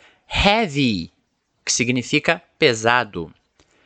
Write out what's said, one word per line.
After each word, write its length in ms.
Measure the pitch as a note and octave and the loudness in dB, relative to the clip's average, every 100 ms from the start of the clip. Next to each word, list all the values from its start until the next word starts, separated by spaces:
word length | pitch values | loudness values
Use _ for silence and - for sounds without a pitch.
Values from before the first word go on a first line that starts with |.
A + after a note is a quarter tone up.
| _ _ - | _ _ -8
heavy, 760 | - G3+ A3 G3 C#3 B2+ F#2+ E2 _ _ _ _ _ | 0 2 2 0 0 0 0 -6 _ _ _ _ _
que 80 | - | -4
significa 680 | - A#2+ B2 - D3 - E3+ _ - | -2 -2 -2 0 -2 0 -4 _ 0
pesado. 800 | D3 A2 A#2 B2 A2 F#2 D#2+ - _ _ _ _ | 0 2 2 2 0 -8 -12 -16 _ _ _ _